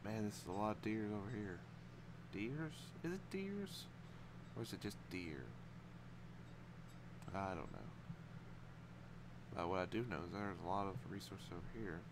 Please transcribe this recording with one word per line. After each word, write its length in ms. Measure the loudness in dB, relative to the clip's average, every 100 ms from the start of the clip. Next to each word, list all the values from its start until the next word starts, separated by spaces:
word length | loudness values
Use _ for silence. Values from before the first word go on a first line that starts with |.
Man, 220 | 2 4 2
this 100 | 2
is 120 | 0
a 20 |
lot 200 | 4 6
of 100 | 4
deers 300 | 4 4 4
over 160 | 2 2
here. 260 | 0 0 -2 -4 -8 -8 -10 -8 -8 -4
Deers? 400 | 0 2 2 0 -2 -6 -2 0
Is 80 |
it 160 | 0 0
deers? 540 | 0 2 2 0 -2 -6 -8 -8 -8 -8 -8 -6 -2
Or 60 |
is 100 | 0
it 80 | 2
just 160 | 0 -2 -2
deer? 360 | 0 0 0 -2 -6 -6 -8 -8 -8 -8 -8 -8 -8 -8 -8 -8 -8 -8 -8 -8 -6 -2
I 160 | 2 4
don't 220 | 2 0
know. 180 | -2 -4 -6 -6 -6 -4 -6 -6 -6 -8 -8 -8 -8 -8 -8 -8 -8 -2 2
But 140 | 6
what 100 | 6
I 60 | 6
do 200 | 6 4
know 140 | 4 2
is 60 |
there's 260 | 2 2 2 4
a 20 |
lot 200 | 6 6
of 80 | 2 -2
resources 380 | -2 -2 -6 -4
over 300 | -4 -2 -2
here. 200 | 0 0 -4